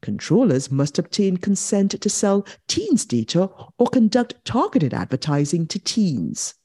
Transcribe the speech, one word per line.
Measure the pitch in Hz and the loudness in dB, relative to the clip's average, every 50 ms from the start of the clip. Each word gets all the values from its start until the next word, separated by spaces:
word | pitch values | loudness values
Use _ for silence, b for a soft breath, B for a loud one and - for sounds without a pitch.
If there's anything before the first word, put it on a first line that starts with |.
| - | -6
Controllers | - 107 95 - - 151 214 269 220 135 131 135 - | -8 -8 -8 -2 2 2 4 4 4 2 0 0 -2
must | 131 135 139 147 - - | -2 0 0 0 0 -4
obtain | 170 - - - 208 196 185 180 | -4 -4 -2 0 0 0 0 0
consent | - - 202 185 - - - 202 202 196 - - | 0 0 -2 -2 0 -2 0 0 2 0 -2 -2
to | - 208 | -4 -4
sell | - - - 208 196 202 202 B B B B _ | -2 0 0 2 2 0 0 B B B B _
teens' | - - 403 453 330 226 - | -4 -4 0 2 0 0 0
data | - 120 120 113 - - 170 185 190 B B B B B _ | 0 -2 -2 -2 0 2 0 0 0 B B B B B _
or | 240 | 0
conduct | 247 - 262 226 214 - 254 240 233 - _ _ | 2 4 4 4 4 4 2 0 0 -6 _ _
targeted | - - 233 320 415 - 269 160 127 110 | -4 0 0 0 2 2 0 0 0 -2
advertising | - - - 127 127 - 151 147 143 147 143 - 170 165 | -4 -4 -4 -4 -4 -2 0 0 0 0 0 0 -2 -2
to | 156 - 202 | -2 -6 -8
teens. | _ - - - 214 180 147 110 85 67 - - - - - _ _ | _ -4 0 0 0 0 0 -2 -4 -4 -6 -6 -8 -10 -10 _ _